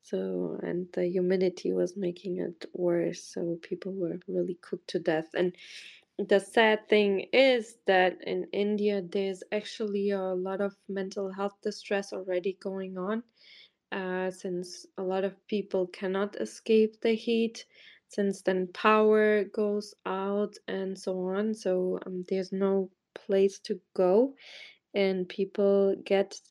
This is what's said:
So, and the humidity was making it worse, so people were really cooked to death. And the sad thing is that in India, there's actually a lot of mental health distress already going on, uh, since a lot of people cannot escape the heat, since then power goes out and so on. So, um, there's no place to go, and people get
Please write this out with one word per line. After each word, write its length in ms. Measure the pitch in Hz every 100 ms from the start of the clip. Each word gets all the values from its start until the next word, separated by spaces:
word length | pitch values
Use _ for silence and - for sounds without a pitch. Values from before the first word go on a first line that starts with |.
So, 560 | - 190 190 185 180 -
and 260 | 180 170 180
the 140 | - 180
humidity 640 | 185 180 190 185 180 185
was 240 | 185 180 190
making 420 | 180 175 196 180
it 280 | 175 175 -
worse, 480 | - 175 175 170 175
so 340 | - - 170 165
people 300 | - 175 190
were 280 | 190 170 175 190
really 300 | 185 175 175
cooked 280 | - - -
to 80 | 180
death. 280 | 170 160 160
And 220 | - 180 180 - - - - _ -
the 220 | 208 196
sad 480 | 196 - 220 214 -
thing 400 | 214 202 190 -
is 460 | 240 269 247 220 - -
that 320 | 190 185 180 -
in 220 | 185 -
India, 500 | 202 202 208 208 202
there's 400 | 175 202 196 185 -
actually 580 | 214 208 - 214 202 202
a 120 | 196 185
lot 260 | 185 185 190
of 160 | 202 196 -
mental 440 | 196 190 202 190
health 240 | 190 202 _
distress 500 | 214 208 - 202 202
already 460 | 202 190 180 185 185
going 380 | 196 190 190 185
on, 240 | 185 226 - _ - - - _ _
uh, 380 | 196 185 185 185
since 540 | 185 196 180 180 - - -
a 40 |
lot 220 | 185 190
of 220 | 190 190 _
people 400 | 214 196 190 180
cannot 500 | - 190 190 202 -
escape 600 | 220 - - 220 214 220
the 140 | 226
heat, 520 | 220 233 233 226 226 - _ - - _
since 340 | - 202 196
then 240 | - 185 185
power 760 | - 214 214 214 214 214 214
goes 500 | 202 - 208 208 208 - 190
out 500 | 190 196 202 208 208 -
and 300 | 190 190 190
so 300 | - 185 185
on. 260 | 190 220
So, 460 | 214 190 185 185 - -
um, 180 | 180 185
there's 240 | 190 185
no 380 | 190 196 196 190 _ _
place 460 | - - 196 196 196
to 200 | - 185 _
go, 400 | - 180 202 269 - - - - _ _
and 340 | 202 196 190 185
people 680 | - 190 - 202 196 196 196
get 360 | - 196 196 - _